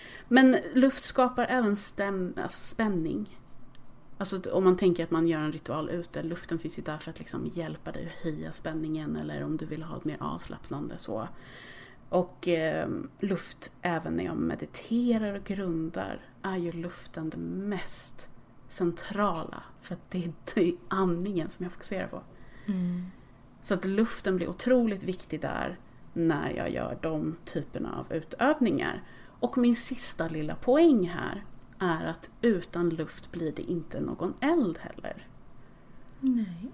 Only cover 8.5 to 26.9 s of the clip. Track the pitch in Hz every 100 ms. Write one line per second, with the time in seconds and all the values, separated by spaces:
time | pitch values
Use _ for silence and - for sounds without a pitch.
8.5 | - 165 160 156 156 151 156 151 147 143
9.5 | 156 156 151 160 147 156 151 151 170 -
10.5 | - - 139 - - - 107 117 - -
11.5 | - - - - - - 180 185 - 175
12.5 | 165 160 156 - - - - 202 185 -
13.5 | - - - 180 165 165 - 170 - 165
14.5 | 156 151 - - 233 240 226 208 202 202
15.5 | 196 190 160 160 185 196 - - - 196
16.5 | 185 170 170 175 - - - 160 165 165
17.5 | 180 202 190 - - - - - - -
18.5 | - - - 175 170 - 202 208 165 -
19.5 | - - - - 175 - 185 170 - -
20.5 | 226 175 175 - 190 185 170 196 180 156
21.5 | - 180 - - 190 180 - - - -
22.5 | - 208 185 180 180 180 - - - -
23.5 | - - 190 190 196 226 - 190 185 170
24.5 | 180 240 254 226 196 175 185 - 156 -
25.5 | - - 180 - - - 165 165 151 151
26.5 | - - 62 -